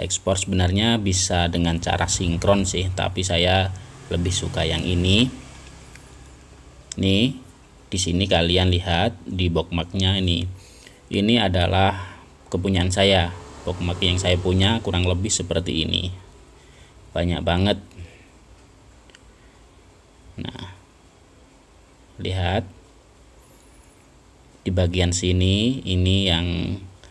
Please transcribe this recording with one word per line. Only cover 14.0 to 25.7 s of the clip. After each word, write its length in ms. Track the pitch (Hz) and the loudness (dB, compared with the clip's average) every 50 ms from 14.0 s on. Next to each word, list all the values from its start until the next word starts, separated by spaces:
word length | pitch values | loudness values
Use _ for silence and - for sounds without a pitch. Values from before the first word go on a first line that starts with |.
| 98 90 90 87 | 0 0 0 2
saya 160 | 90 90 90 90 | 2 0 0 2
punya 400 | 92 95 92 92 95 98 113 117 113 | 2 2 2 4 4 4 2 0 -2
kurang 240 | 101 90 90 90 90 | -2 -2 0 0 0
lebih 240 | 90 87 95 107 - | 0 -2 -2 -2 -2
seperti 560 | - 90 87 87 85 85 - - 80 78 82 | -4 -4 -2 -4 -4 -2 -2 -2 -2 -2 -2
ini. 240 | 90 90 90 90 92 - - - - - - - - - - - - - - - - - - - - 80 | -2 -2 -4 -6 -10 -12 -18 -20 -20 -20 -20 -20 -20 -20 -20 -20 -20 -20 -20 -20 -20 -20 -20 -10 -4 -2
Banyak 240 | 87 87 85 80 | -2 0 -2 -2
banget. 400 | 82 90 85 87 95 101 104 104 - - - - 87 - - - - - - - - - - - - - - - - - - - - - - - - - - - - - - - - - - - - - - - - _ _ - - - - - | 0 0 2 2 2 2 0 -2 -4 -16 -20 -20 -20 -20 -20 -20 -20 -20 -20 -20 -20 -20 -20 -20 -20 -20 -20 -20 -20 -20 -20 -20 -20 -20 -20 -20 -20 -20 -20 -20 -20 -20 -20 -20 -20 -20 -20 -20 -20 -20 -20 -20 -20 _ _ -20 -20 -20 -14 -12
Nah, 400 | - - - - - - - - - - - - - - _ - - - - - - - - - - _ - - - _ - _ - - - - | -10 -10 -10 -12 -16 -16 -18 -20 -20 -20 -20 -20 -20 -20 _ -20 -20 -20 -20 -20 -20 -20 -20 -20 -20 _ -20 -20 -20 _ -20 _ -20 -20 -16 -8
lihat 400 | 95 92 92 92 90 87 92 110 120 - - - - - - - - - _ - - - - - - - - - - - - - - - - - - - - - - - - - - - - - | -6 -4 -2 -2 0 0 0 -2 -4 -6 -14 -20 -20 -20 -20 -20 -20 -20 _ -20 -20 -20 -20 -20 -20 -20 -20 -20 -20 -20 -20 -20 -20 -20 -20 -20 -20 -20 -20 -20 -20 -20 -20 -20 -20 -20 -20 -8
di 80 | - - | -6 -4
bagian 480 | 92 92 90 87 87 92 90 87 87 - | 0 0 0 2 2 2 2 2 2 0
sini, 640 | - 90 92 92 90 95 95 101 110 120 | 0 0 2 2 4 2 2 2 2 0